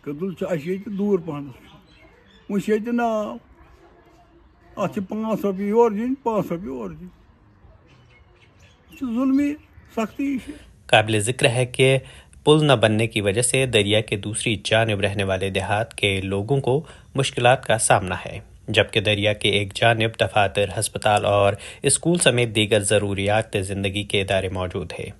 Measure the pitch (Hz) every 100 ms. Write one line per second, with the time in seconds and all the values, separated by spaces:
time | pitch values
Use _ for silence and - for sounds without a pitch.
0 | - 147 190 170 185 170 156 190 208 196
1 | 208 196 165 143 143 123 - - - -
2 | - - _ - _ 202 196 214 220 240
3 | 233 220 214 240 _ - - - - -
4 | - - _ _ _ _ - - 190 -
5 | 190 214 220 214 202 190 202 220 233 208
6 | 240 269 233 214 - 170 208 262 208 156
7 | 180 - _ _ _ _ - - _ -
8 | - _ _ _ _ _ - _ _ -
9 | 262 226 262 269 285 302 - - - -
10 | 214 - 277 262 262 302 - - - 113
11 | 107 110 104 123 139 120 123 - 131 135
12 | 131 - - - - 151 151 123 107 107
13 | 113 110 101 98 120 131 131 113 101 107
14 | 110 107 101 101 - 104 - 110 113 101
15 | 98 101 95 95 98 95 92 104 113 -
16 | 101 95 95 98 104 139 135 135 160 -
17 | - - 135 - 123 127 - 113 - 117
18 | 92 90 76 82 - - - 107 101 110
19 | 104 104 104 104 110 101 101 - 117 113
20 | 113 - 107 - 101 - 98 87 101 101
21 | 107 104 101 101 101 101 - - 139 -
22 | 165 175 156 120 120 107 104 107 95 104
23 | 101 98 98 107 110 104 95 98 98 101
24 | 104 104 95 98 92 92 92 95 82 -
25 | - -